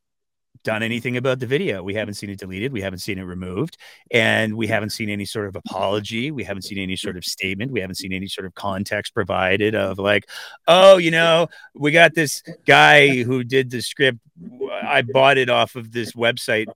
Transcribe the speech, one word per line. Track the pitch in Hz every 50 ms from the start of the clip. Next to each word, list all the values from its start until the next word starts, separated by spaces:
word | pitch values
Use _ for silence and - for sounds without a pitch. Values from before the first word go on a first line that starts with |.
| _ _ _ _ _ _ _ _ _ _ _ _ -
done | 113 110 107 113
anything | 113 117 117 - 123 123
about | 123 127 135 131 127
the | 123
video. | 113 135 156 196 151 101 95
We | 87 101 101
haven't | 107 104 104 98
seen | - 107 101
it | 98
deleted. | 101 98 92 92 98 110 143 135
We | 101
haven't | 95 98 95 95
seen | - - 98
it | 95 95
removed. | 90 90 92 92 90 90 101 151 170 - _ - - - _ _ -
And | - 117 110 110 107 110 113 107 104
we | 113 113
haven't | 104 113 104 107 104
seen | - - 113 104
any | 104 101 101
sort | - - 113 101
of | 98 92
apology. | 104 - - - 92 101 98 104 107 104 104 113 113 123 151
We | 156 123 95
haven't | 95 98 95 92
seen | - 101
any | 98 95 92 95
sort | - - 101 90
of | 90 -
statement. | - - - 98 95 98 98 120 139
We | 127 104
haven't | 92 95 90
seen | - - 92
any | 95 92 98
sort | 95 - - 95
of | 90 -
context | - - 101 95 95 101 - 107 104 - - -
provided | 117 98 87 92 92 95 92 95 104 104 110 110
of | 101 98 98 95 95
like, | 98 101 104 101 - - - - - - - - -
"Oh, | - 170 185 190 196 190
you | 185 175 160
know, | 165 165 165 165 160 170 170 - - - - - -
we | - 143 147
got | 151 165 170 160 160
this | 165 156 135 - - - - - _ -
guy | 143 139 147 151 147 151 147 139 143 135 127 117
who | 123 131 127 123
did | 117 135 135 131 120
the | 127 117
script. | - - - - 139 131 120 117 _ _ _ - 170 - 123 123 135 - - - -
I | - 143 135
bought | 127 123 135 131 135 139 139
it | 131 127 123
off | 120 117 113 - -
of | 127 117 110 113
this | 120 110 107
website | - 117 117 117 120 - - - 113 110 110 104 -